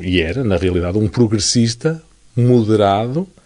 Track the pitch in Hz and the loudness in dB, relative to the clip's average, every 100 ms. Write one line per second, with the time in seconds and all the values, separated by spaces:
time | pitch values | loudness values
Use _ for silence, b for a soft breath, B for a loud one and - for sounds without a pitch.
0 | 87 90 80 120 120 90 92 90 87 104 | -2 -2 -2 -2 -2 0 0 -2 -2 -2
1 | 107 - 113 104 - 123 117 117 156 160 | -2 0 0 0 -2 0 0 -2 -6 -6
2 | - _ _ - 120 123 107 107 98 98 | -12 _ _ -2 2 4 4 2 2 2
3 | 120 147 190 _ | -2 -6 -8 _